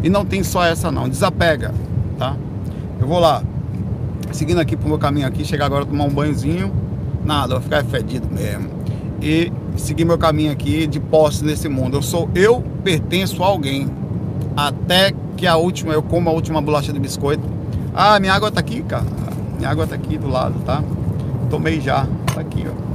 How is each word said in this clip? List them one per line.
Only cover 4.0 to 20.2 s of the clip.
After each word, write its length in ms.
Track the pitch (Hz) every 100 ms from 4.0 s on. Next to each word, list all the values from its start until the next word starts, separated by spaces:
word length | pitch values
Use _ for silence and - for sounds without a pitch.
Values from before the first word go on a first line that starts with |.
| - - -
seguindo 300 | - 151 175
aqui 160 | 151 160
pro 120 | 151
meu 100 | 151
caminho 280 | 151 147 131
aqui, 180 | -
chegar 220 | - 143 143
agora, 180 | 139
tomar 200 | 139 147
um 60 | 143
banhozinho, 600 | 139 151 143 147 175 196 - - - - -
nada, 300 | - 147 123
vou 80 | 131
ficar 220 | - 151
fedido 440 | 123 131 107 127 -
mesmo. 380 | - 110 104 - - - - - -
E 320 | 147 160 175 - - -
seguir 280 | - 151
meu 140 | 165 170
caminho 340 | 165 151 151
aqui 340 | 135 143 156 156
de 140 | 147
posse 440 | - 156 151 -
nesse 240 | 151 147 160
mundo. 280 | 135 127 139
Eu 60 |
sou, 260 | 131 170 151
eu 280 | 175 208 240 - -
pertenço 600 | 190 160 - 180 185 165
a 40 | 185
alguém. 420 | 185 139 139 135 - - - - - - -
Até 560 | 147 - - 180 196 - - -
que 100 | 180
a 100 | 165
última, 360 | 175 - 160
eu 100 | 156
como 260 | - 165 170
a 40 |
última 280 | 160 160 156
bolacha 320 | 143 147 139
do 80 | 151
biscoito. 420 | - - 139 151 - - - - -
Ah, 240 | - 196 208
minha 120 | 190
água 180 | 196 214
tá 100 | 202
aqui, 220 | - 226
cara. 220 | - 127 - - - - - -
Minha 140 | 131
água 160 | 151 156
tá 80 |
aqui 240 | - -
do 100 | 156